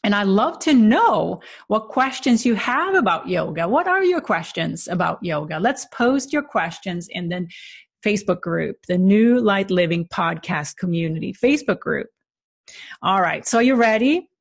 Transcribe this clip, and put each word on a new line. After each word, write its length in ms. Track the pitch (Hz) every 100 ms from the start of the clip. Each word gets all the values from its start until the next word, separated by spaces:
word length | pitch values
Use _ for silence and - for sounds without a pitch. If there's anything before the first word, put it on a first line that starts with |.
And 120 | 214 202
I 80 |
love 360 | 196 196 269 -
to 140 | -
know 680 | 269 214 285 466 214 170 185 - - _
what 220 | 214 220
questions 560 | - 262 254 269 233 247
you 100 | 208
have 400 | - 262 359 381
about 320 | 214 165 -
yoga. 400 | 180 160 160 170
What 200 | 269 359
are 180 | 370 370
your 160 | 349
questions 680 | - 175 165 - 165 - -
about 340 | 175 165 170
yoga? 380 | 175 151 156 156
Let's 260 | 214 269 -
post 440 | - 247 269 269
your 120 | 294
questions 680 | 285 202 170 165 190 175 170
in 160 | 185 175
the 200 | 180 170 - - - _ _ 214
Facebook 360 | 208 196 180
group, 360 | 175 165 156 - -
the 100 | 180
New 420 | 185 208 233 247
Light 320 | 220 196 196
Living 360 | 180 170 170 170
Podcast 720 | - 165 165 - 175 147 -
Community 560 | 180 170 165 160 160
Facebook 460 | - 240 294 - 190
group. 280 | - 160 - _ _ _ _ _ - - - -
All 200 | - 190
right, 240 | 175 156 -
so 140 | 233
you 160 | 247 254
ready? 540 | 233 220 254 330 359 _